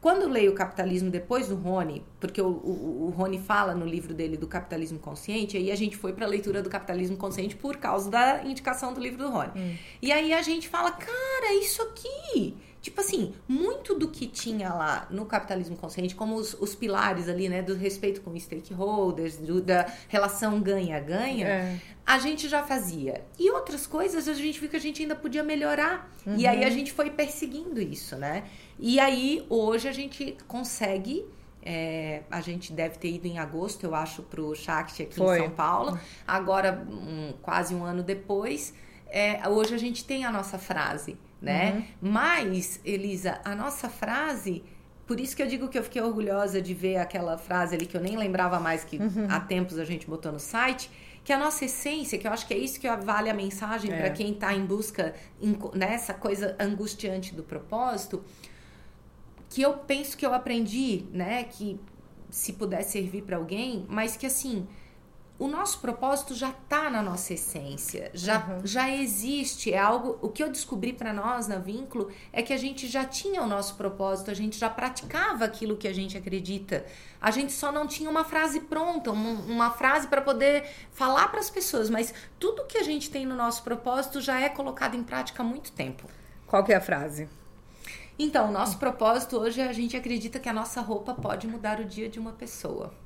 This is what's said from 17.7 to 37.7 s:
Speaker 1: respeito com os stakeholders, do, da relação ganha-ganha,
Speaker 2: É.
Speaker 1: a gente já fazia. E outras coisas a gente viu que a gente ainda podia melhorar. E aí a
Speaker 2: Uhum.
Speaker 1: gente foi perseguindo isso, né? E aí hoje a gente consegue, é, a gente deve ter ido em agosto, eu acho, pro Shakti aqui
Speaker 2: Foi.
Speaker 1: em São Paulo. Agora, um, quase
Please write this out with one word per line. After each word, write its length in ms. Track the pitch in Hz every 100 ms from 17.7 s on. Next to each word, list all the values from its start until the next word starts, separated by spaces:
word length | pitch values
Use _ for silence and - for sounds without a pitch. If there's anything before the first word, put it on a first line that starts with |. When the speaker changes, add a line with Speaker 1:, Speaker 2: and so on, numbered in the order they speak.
Speaker 1:
respeito 460 | 190 196 196 202 196
com 100 | -
os 120 | 170
stakeholders, 960 | - 160 - 185 196 214 190 160 165 151
do, 220 | 156 180
da 260 | 180 180 180 - -
relação 520 | 208 202 202 214 208
ganha-ganha, 880 | 190 196 175 156 143 180 254 254 190
Speaker 2:
É. 320 | 190 185 180 - - -
Speaker 1:
a 120 | 262
gente 280 | 269 302 302
já 140 | 294
fazia. 640 | 285 269 180 165 135 - - -
E 140 | 359
outras 380 | - - 294 -
coisas 400 | 311 381 339 294
a 60 |
gente 260 | 285 302 302
viu 80 | 294
que 80 | 311
a 40 |
gente 220 | 302 294
ainda 140 | 302 302
podia 260 | 294 285
melhorar. 680 | 302 302 294 294 311 359 - - 196 208
E 100 | 247
aí 160 | 240
a 40 | 262
Speaker 2:
Uhum. 40 |
Speaker 1:
gente 200 | 254 277
foi 180 | - 294
perseguindo 680 | 294 294 - 285 277 349 262
isso, 340 | 165 151 - 131
né? 280 | 139 170 - - - -
E 220 | 233 262
aí 460 | 277 254 262 311 -
hoje 400 | 226 214 226 262
a 40 |
gente 440 | 269 277 - 277 - -
consegue, 800 | 233 247 - 202 190 196 311 427 - - -
é, 600 | 170 165 160 160 156 151 151
a 100 | 175
gente 300 | 170 175 -
deve 260 | 156 165 165
ter 120 | 175
ido 120 | 170 180
em 120 | 170
agosto, 460 | 151 156 196 -
eu 100 | 175
acho, 280 | 156 156 160
pro 300 | 180 - 156
Shakti 500 | 151 - 156 165 -
aqui 100 | 147
Speaker 2:
Foi. 240 | - 185 175
Speaker 1:
em 40 |
São 60 | 160
Paulo. 480 | 165 156 175 262 175 - - -
Agora, 580 | 190 190 196 190 190 -
um, 420 | 208 98 156 151 127
quase 340 | - 170 170